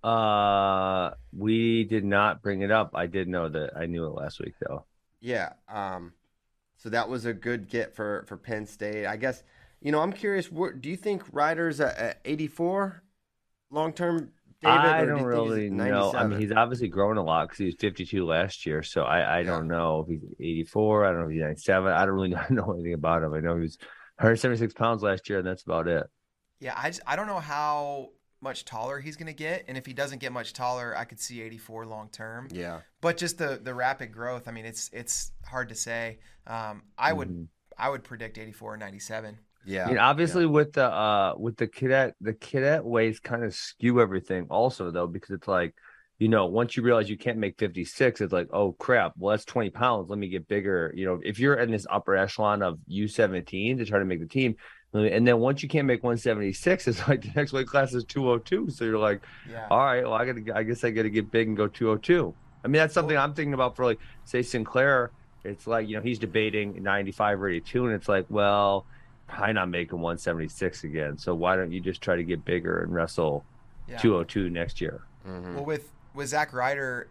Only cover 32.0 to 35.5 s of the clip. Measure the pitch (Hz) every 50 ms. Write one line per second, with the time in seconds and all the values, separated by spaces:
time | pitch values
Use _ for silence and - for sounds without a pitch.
32 | 107 107 - - 110 110 113 120 131 135 170 90 87 85 85 80 - _ _ _
33 | - 170 170 170 175 165 170 - 165 143 135 110 110 127 127 123 123 131 135 -
34 | 131 113 113 113 117 123 127 120 120 120 113 113 110 113 113 - - - - 120
35 | 120 - - - - - - - - -